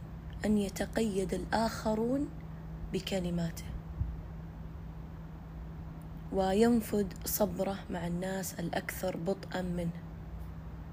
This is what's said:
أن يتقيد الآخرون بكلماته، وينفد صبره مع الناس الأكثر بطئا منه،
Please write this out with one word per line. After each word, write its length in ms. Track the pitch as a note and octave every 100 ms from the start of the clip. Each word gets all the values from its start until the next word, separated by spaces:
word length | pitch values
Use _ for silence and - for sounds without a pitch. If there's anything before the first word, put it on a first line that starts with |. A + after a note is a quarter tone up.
| - - - -
أن 140 | G#3 G#3+
يتقيد 760 | G3 - G3+ - A3+ F#3+ F#3
الآخرون 920 | F#3 - G#3 A3+ - A3 G#3+ A#3 C#4 D4+ - - - - - -
بكلماته، 720 | F#3+ - F#3+ F3 E3+ E3 - - - - - - - - - - - - - - - - - - - - - - - - - - - -
وينفد 840 | F#3+ F#3+ G3 A#3 A#3+ - G#3 F#3+ -
صبره 540 | - - G3+ F3+ F#3+ G3 -
مع 160 | F3+ F3
الناس 540 | F3 F#3 F#3+ F3+ -
الأكثر 560 | E3+ F#3+ - - F#3 F#3
بطئا 460 | E3+ G3 - F#3
منه، 400 | F3+ F3 E3+ - - - - - - - - - -